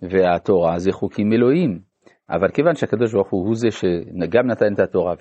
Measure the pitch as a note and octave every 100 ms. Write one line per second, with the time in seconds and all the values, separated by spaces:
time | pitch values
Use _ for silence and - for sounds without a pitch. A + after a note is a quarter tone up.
0 | F2+ F#2 F2+ F2 - F#2+ E2 F2 F#2+ F2+
1 | G2 - G#2 A#2 B2 D#3+ E3 E2+ - _
2 | _ _ - E2+ F#2 - D#3+ D#3+ - A2
3 | A#2 A2 F#2+ G2 F#2+ A2+ A#2 G#2 F#2+ E2+
4 | - F2+ E2+ A2+ B2+ A2 G#2+ G2+ F#2+ F#2+
5 | F2 F2